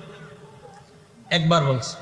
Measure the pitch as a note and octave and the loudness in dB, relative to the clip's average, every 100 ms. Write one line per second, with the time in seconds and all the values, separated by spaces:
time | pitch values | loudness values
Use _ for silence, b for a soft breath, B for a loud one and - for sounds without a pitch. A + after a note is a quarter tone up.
0 | - - - - - - - - - - | -20 -20 -20 -20 -20 -20 -20 -20 -20 -20
1 | - - - F3 D#3+ E3+ C#3 B2+ - - | -20 -20 -4 0 4 4 4 0 -2 -10